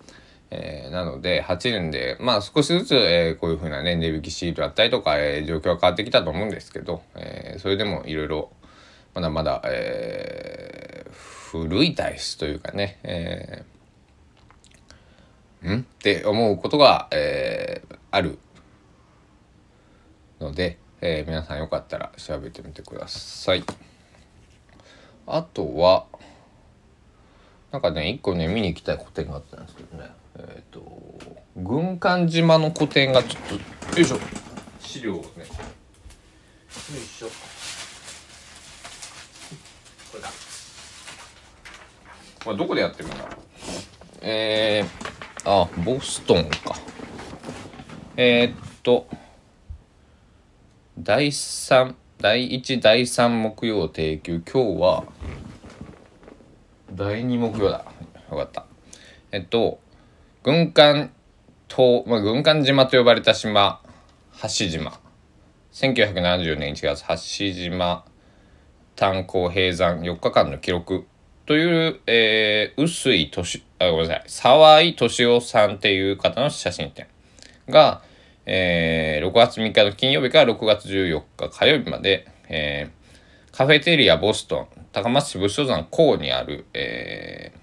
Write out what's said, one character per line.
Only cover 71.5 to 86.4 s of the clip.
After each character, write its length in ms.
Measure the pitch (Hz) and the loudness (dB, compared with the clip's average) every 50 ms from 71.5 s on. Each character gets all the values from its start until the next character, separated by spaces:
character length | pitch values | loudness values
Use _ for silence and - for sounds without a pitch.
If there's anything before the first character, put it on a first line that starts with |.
| 151 | 2
い 320 | 156 165 175 170 165 165 160 | 2 4 4 2 2 2 0
う、 120 | - - - | -2 -4 -2
え 680 | 110 117 117 110 110 110 110 107 107 104 107 104 - - | 2 4 4 4 4 4 4 4 2 2 2 0 -2 0
ー、 40 | - | 0
臼 360 | 151 165 - - - 131 113 | 0 0 0 0 2 2 2
井 60 | 85 78 | 2 2
敏-、 400 | - - - 87 - - - - _ _ _ | 0 -4 -6 -6 -6 -8 -10 -12 _ _ _
あ、 100 | 90 90 | 2 2
ご 60 | 82 | 4
め 100 | 80 82 | 2 2
ん 20 | 82 | 0
な 60 | 76 | -2
さ 60 | - | -4
い。 20 | - - | -6 -10
沢 540 | - - - 120 135 156 156 156 156 156 170 | -10 0 4 6 8 10 12 12 10 10 8
井 80 | 170 | 4
敏 360 | - - 123 113 - - 120 | 2 0 0 0 2 2 4
夫 140 | 120 120 120 | 4 4 4
さ 260 | 120 - - 113 104 | 2 2 4 4 4
ん 80 | 98 101 | 4 2
っ 40 | 101 | 0
て 140 | - 107 98 | 0 2 2
い 200 | 95 95 98 98 | 2 2 0 0
う 40 | |
方 240 | - - 90 - 113 | 0 0 -2 0 0
の 80 | 135 147 | -2 -2
写 220 | - - - 92 | -4 -4 -6 -6
真 220 | 87 - 73 69 - | -6 -6 -8 -10 -10
展 160 | - - - _ _ _ _ _ - - - - _ _ - | -14 -18 -20 _ _ _ _ _ -20 -20 -20 -20 _ _ 4
が、 340 | - 156 147 113 98 - - - - - - - _ _ _ | 6 8 8 8 4 0 -8 -20 -20 -20 -20 -20 _ _ _
え 720 | 101 98 92 92 87 87 85 82 82 82 80 80 78 78 76 | -2 0 0 2 2 2 2 2 2 0 0 0 0 0 -2
ー、 40 | 82 | -2
六 120 | 92 92 | 2 4
月 240 | 117 120 117 - 113 | 6 6 6 4 -2
三 140 | 110 107 98 | -4 2 4
日 100 | 113 104 | 4 4
の 100 | 104 101 | 4 2
金 180 | - 131 131 139 | 0 0 0 0
曜 100 | - 131 | 0 0
日 80 | 123 | 4
か 80 | 156 156 | 6 6
ら 60 | 135 | 6
六 200 | 117 107 - 117 | 6 2 2 2
月 220 | 107 104 - - | 2 2 2 0
十 220 | 98 98 98 95 87 | -2 -2 0 0 0
四 160 | 78 73 - - _ | 0 -2 -4 -8 _
日 120 | - - - | -10 -10 -10
火 180 | - - 98 | -4 2 4
曜 160 | 127 156 139 - | 4 4 4 0
日 80 | - | -4
ま 80 | 65 - | -6 -2
で、 300 | - 98 95 - - - - _ - - | 0 2 0 0 0 -8 -20 _ -16 -10
え 400 | 80 80 76 73 71 73 73 - - _ _ - - - - - - - _ _ | -6 -6 -4 -4 -4 -6 -8 -10 -14 _ _ -20 -20 -20 -20 -20 -20 -20 _ _
ー、 60 | - | -2
カ 100 | - 131 | 0 4
フ 60 | 143 151 | 4 4
ェ 100 | 147 - | 4 4
テ 140 | 170 165 | 4 4
リ 120 | 143 117 90 80 | 6 6 6 6
ア 40 | |
ボ 160 | 76 90 107 107 | 4 4 2 0
ス 120 | - - | 0 -4
ト 160 | - 78 67 | -4 -4 -4
ン、 80 | 58 - - 82 85 - - | -4 -8 -14 -20 -20 -8 -6
高 160 | 107 98 120 | -4 -2 0
松 180 | 123 143 139 | 0 0 -2
市 120 | - - 92 | -2 -4 -2
仏 140 | 98 101 - | -2 -2 0
生 140 | 139 143 | -2 -2
山 180 | 131 104 76 - - | -2 -2 -4 -4 -4
港 260 | - - 160 139 101 | 2 4 4 4 4
に 140 | 78 76 67 | 2 0 -2
あ 140 | 64 64 | -4 -4